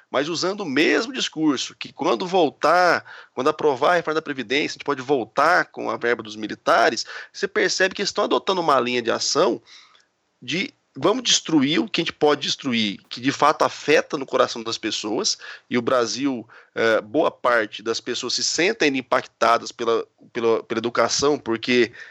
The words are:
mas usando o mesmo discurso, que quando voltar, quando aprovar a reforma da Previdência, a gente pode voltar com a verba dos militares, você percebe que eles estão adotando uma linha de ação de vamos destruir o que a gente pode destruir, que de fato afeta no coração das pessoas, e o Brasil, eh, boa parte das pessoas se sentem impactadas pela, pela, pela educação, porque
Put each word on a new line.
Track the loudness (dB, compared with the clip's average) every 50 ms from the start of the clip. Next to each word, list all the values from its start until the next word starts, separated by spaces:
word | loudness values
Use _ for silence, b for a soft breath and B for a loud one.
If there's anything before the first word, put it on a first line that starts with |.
| B B
mas | -2 -2 -2 -2
usando | -4 -4 -2 -4 -4 -4
o | -6
mesmo | -2 0 2 4 4 4 2 0 -2 -6
discurso, | -6 -6 -6 -4 0 0 0 0 0 -4 -8 -10
que | _ -14 -14 -10
quando | -4 0 0 0 0 -2
voltar, | 0 2 2 2 2 0 _ 2 4 4 6 4 4 2 0 -2 B B B B B B
quando | -2 0 0
aprovar | 0 2 0 0 2 2 2 2 2
a |
reforma | 2 0 0 -4
da | -4 -4
Previdência, | -4 -8 -8 -4 -2 -2 -2 -2 -2 -6
a |
gente | -8 -6
pode | -6 -4 -4 0
voltar | 0 0 0 0 -2 _ 2 2 4 4 2 0
com | -2 _ -8 -6 -6
a | -6
verba | -2 0 0 0 0 -2
dos | -12 -10
militares, | -10 -8 -8 -8 -6 _ 2 4 4 4 2 2 0 -6 B B B B B B
você | -6 -6
percebe | -4 -2 0 0 0 0 0 0 -2 0
que | -4 -6
eles | -4
estão | -2 -2 0
adotando | 0 0 0 0 0 -2 0
uma | 2 2 4 2
linha | 2 2 0 -2 0
de | 0
ação | -2 -2 -2 -2 0 2 2 2 0 -4 -6 B B B B B B B B B B _ _ _ _ _ -10
de | -8 -6 -6 -6 -6 -10 _ _ _ _
vamos | -2 0 0 0 0 0
destruir | 0 0 0 0 2 2 2 4 4 2 0
o | -2 -2
que | -2 -4
a | -4
gente | -4 -2
pode | 0 2 2 2 2 0
destruir, | -6 -6 -6 -4 -4 -2 0 -2 -2 -4 -8 _ _
que | -14 -4
de | -4 -4 0
fato | 2 2 2 4 2 0
afeta | -2 -2 -4 0 2 2 2 2 0 -6
no | -8 -6
coração | -2 0 0 2 0 0 -8 -8
das | -8 -8 -6
pessoas, | -4 -6 -4 -4 -4 -4 -4 -2 -2 -2 -4 B B B B B B B
e | -4
o | -2 0
Brasil, | 0 0 0 0 0 -2 -4 -4 -4 -4 -4 -10 B B B B B B
eh, | 0 2 2 2 2
boa | 0 -2 -2 0 0 0 -2
parte | _ _ 2 2 2 0 0 -6 -8 -6
das | -4 -4 -4
pessoas | -4 -6 -6 -6 -4 -4 -4
se | -2 -2
sentem | -2 0 2 2 0 2 2 2 2 2
impactadas | 0 -2 0 0 -2 -2 -4 _ _ 2 4 4 2 0 -4 -10
pela, | -6 -2 0 0 0 -2 -6 _ _ -20 -10 _
pela, | -2 2 2 2 2 0
pela | -2 -4 -2
educação, | -2 -2 0 2 2 2 2 2 2 2 2
porque | 0 -2 -4 -4 -4 0 0 2 2 2 2 B B B B